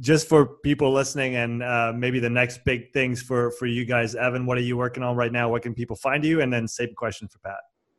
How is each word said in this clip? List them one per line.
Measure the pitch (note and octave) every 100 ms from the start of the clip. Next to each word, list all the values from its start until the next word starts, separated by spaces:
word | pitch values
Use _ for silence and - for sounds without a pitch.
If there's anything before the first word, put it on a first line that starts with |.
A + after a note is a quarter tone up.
just | B2+ D#3 -
for | D#3 C3+
people | - C#3+ D3 C#3
listening | C3+ C3+ C#3+ C3 B2
and, | A#2 A#2+
uh, | B2 A#2+ A#2
maybe | A#2 B2+ B2+
the | A#2
next | A#2+ B2 -
big | C#3+ B2+ -
things | C#3+ B2+ A#2+
for, | - B2+ A#2+
for | A#2+ B2
you | A#2+
guys, | A#2 A#2+ A2+ A2+
Evan, | B2 B2+ B2
what | B2
are |
you | A#2+ B2
working | B2 B2+
on | B2
right | A#2+ A#2
now? | A#2+ A#2
Where | A#2
can | A#2+
people | A2+ A#2
find | G#2+ C3+ C#3+
you? | D3+ D#3+
And | C3
then | B2 A2+
same | - A#2
question | A2 A2+ - G2+
for | _
Pat. | F#2+ G2 - _ _